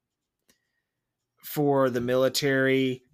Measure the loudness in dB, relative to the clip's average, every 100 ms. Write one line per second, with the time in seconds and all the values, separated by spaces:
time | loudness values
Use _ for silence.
0 | _ _ _ _ _ _ _ _ _ _
1 | _ _ _ _ -10 -2 0 2 2 0
2 | -2 0 0 0 -2 0 2 2 0 -4
3 | _